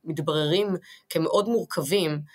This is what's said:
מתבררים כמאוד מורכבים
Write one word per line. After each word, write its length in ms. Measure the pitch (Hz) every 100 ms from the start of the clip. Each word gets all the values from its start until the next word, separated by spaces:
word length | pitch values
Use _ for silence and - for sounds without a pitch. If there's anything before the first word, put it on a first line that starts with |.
מתבררים 640 | 160 156 156 156 151 180 208 185 - - -
כמאוד 400 | 165 165 202 202
מורכבים 720 | 233 170 - 139 196 160 151 151